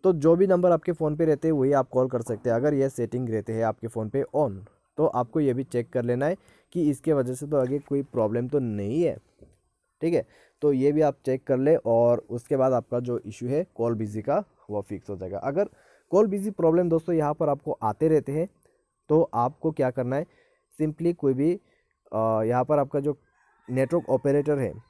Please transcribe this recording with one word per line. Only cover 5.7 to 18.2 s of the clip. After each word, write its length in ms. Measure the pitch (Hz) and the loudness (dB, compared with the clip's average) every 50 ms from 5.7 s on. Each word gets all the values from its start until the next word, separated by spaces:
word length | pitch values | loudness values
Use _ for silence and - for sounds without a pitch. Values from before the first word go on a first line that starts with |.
| - 120 117 _ | -4 -4 -4 _
कर 140 | - 127 117 | -4 -4 -2
लेना 220 | 120 120 123 139 | 0 0 0 0
है 100 | 151 190 - _ _ _ _ _ _ - | -2 -2 -4 _ _ _ _ _ _ -4
कि 160 | 180 165 151 | -2 0 0
इसके 240 | 139 - - 160 156 | -2 -2 0 0 0
वजह 200 | 139 127 123 127 | 0 0 -2 -4
से 140 | 131 147 | -8 -6
तो 100 | 147 151 | -2 0
आगे 220 | 143 127 127 139 147 | 0 0 0 -2 -4
कोई 220 | 143 - 139 139 135 | -4 -4 -4 -4 -4
प्रॉब्लम 440 | - - 123 110 107 110 120 123 | -4 -2 -2 -2 0 0 -2 -4
तो 120 | 123 147 147 | -2 -2 -2
नहीं 420 | 127 117 107 101 101 101 120 160 | -2 -2 -4 -4 -4 -4 -2 0
है, 140 | 175 151 85 - _ _ _ _ - _ _ _ _ _ _ _ _ _ _ _ | 0 -2 -2 -6 _ _ _ _ -20 _ _ _ _ _ _ _ _ _ _ _
ठीक 120 | - 165 170 | -4 0 0
है। 120 | 147 - _ _ _ _ _ _ _ | 0 -2 _ _ _ _ _ _ _
तो 100 | - 147 143 | 0 2 2
ये 180 | 131 131 143 | 4 2 2
भी 100 | 147 151 | 4 4
आप 160 | 156 143 135 _ _ | 2 2 0 _ _
चेक 180 | 135 131 135 _ | -2 -2 -2 _
कर 140 | - 139 | -2 0
ले 180 | 127 131 143 165 | 2 4 2 2
और 480 | - - 113 117 113 120 120 120 113 - - | 2 2 2 4 4 6 4 4 2 -2 -8
उसके 280 | 117 123 - - 147 | -10 -10 -4 -2 0
बाद 160 | 131 131 131 127 | 0 2 2 2
आपका 260 | 120 - _ 127 123 | 0 -2 _ -6 -6
जो 180 | 123 120 123 113 | -4 -4 -6 -6
इशू 280 | - 104 107 - 120 | -6 -10 -12 -10 -6
है 160 | 123 135 151 185 _ _ | -4 -2 -4 -4 _ _
कॉल 200 | - 117 117 117 | -4 -2 -2 -2
बिजी 260 | 107 113 101 104 110 | -2 -4 -6 -6 -8
का 220 | 107 139 143 190 202 _ _ _ _ - | -4 -2 -2 -2 -2 _ _ _ _ -8
वो 120 | 104 104 | -8 -8
फिक्स 280 | 98 - 104 90 _ - | -6 -6 -10 -12 _ -12
हो 60 | 101 | -10
जाएगा। 200 | 87 92 90 95 98 | -10 -8 -8 -8 -6
अगर 300 | - 135 139 170 208 202 _ _ _ _ _ _ _ _ | -6 -4 -2 -2 -2 -4 _ _ _ _ _ _ _ _
कॉल 160 | - 190 220 | 2 2 2
बिजी 240 | 208 190 202 196 220 | 2 0 -4 -6 -8
प्रॉब्लम 380 | 202 - 170 160 160 175 180 175 | -4 0 2 2 4 4 2 2
दोस्तों 260 | 165 165 160 - 175 | 2 0 0 0 0
यहाँ 180 | 160 151 147 151 | 0 0 0 -2
पर 160 | - 165 147 | -2 0 -2
आपको 280 | 143 143 _ 156 - - - | -2 -2 _ -8 -8 -4 -4
आते 240 | - 107 _ 156 | -4 -2 _ 2
रहते 240 | 160 156 151 | 2 2 2